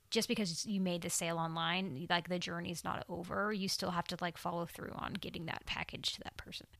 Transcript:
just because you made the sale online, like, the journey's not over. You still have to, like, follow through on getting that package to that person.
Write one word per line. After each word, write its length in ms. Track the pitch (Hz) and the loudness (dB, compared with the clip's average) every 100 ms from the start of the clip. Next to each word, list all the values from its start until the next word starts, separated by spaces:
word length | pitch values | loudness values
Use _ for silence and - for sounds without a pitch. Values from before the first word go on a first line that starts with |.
| - | 0
just 200 | 226 214 | 2 4
because 360 | 220 185 160 - | 4 2 0 0
you 140 | 196 | 2
made 220 | 185 175 | 4 2
the 80 | 175 | 0
sale 280 | - 170 165 | 0 2 2
online, 720 | 165 165 165 185 190 131 170 | 2 2 4 4 2 0 2
like, 200 | 175 175 | 2 4
the 100 | 180 | 0
journey's 440 | 180 170 185 165 | 0 -2 -2 -2
not 220 | - - - | -2 -2 -2
over. 420 | 175 180 196 208 | -6 -2 0 2
You 140 | 208 190 | 2 2
still 240 | - 185 | 2 2
have 160 | 175 - | 2 0
to, 100 | 170 | 0
like, 160 | 175 - | -2 -2
follow 260 | 175 170 170 | -2 0 -2
through 280 | - - - | -4 -6 -4
on 180 | - | -2
getting 320 | - - - 160 | -2 -4 -4 -4
that 180 | - - | -4 -4
package 460 | - - - - | -4 -4 -2 -2
to 80 | - | -4
that 140 | - - | -6 -10
person. 280 | - - - | -10 -10 -12